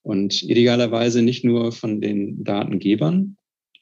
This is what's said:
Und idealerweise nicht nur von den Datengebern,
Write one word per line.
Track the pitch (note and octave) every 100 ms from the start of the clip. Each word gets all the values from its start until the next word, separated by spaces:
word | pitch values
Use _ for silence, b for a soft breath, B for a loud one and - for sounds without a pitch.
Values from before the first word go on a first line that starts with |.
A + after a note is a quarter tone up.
Und | - G2 G2 -
idealerweise | - A2+ A#2+ A#2+ A#2 A2+ A#2+ A#2+
nicht | A#2 A#2+
nur | A#2+ A#2 A#2
von | A2+ A2+ G#2+
den | G#2+ G2+ G2+ -
Datengebern, | G#2 G2+ - G2 G2 A2+ D#3 F3+ G3 - _ _ _ _